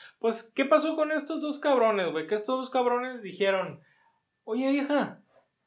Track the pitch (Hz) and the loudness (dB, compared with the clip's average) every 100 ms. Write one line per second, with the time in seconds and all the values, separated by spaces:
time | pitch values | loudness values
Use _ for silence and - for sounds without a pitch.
0 | - - 226 226 - - 269 302 311 320 | -20 -4 -2 -2 -8 -4 4 4 4 0
1 | 302 311 - 320 302 294 302 262 226 202 | 0 0 -2 -6 -4 -2 2 4 4 2
2 | 175 151 156 208 208 262 254 262 247 240 | 0 -2 -2 -2 -2 -4 -2 0 2 0
3 | 247 247 196 180 196 190 165 139 _ _ | -2 -8 -12 -2 2 2 -2 -8 _ _
4 | _ _ _ _ - 226 269 285 285 294 | _ _ _ _ -6 -2 2 2 2 0
5 | 175 - _ _ _ _ | 0 -6 _ _ _ _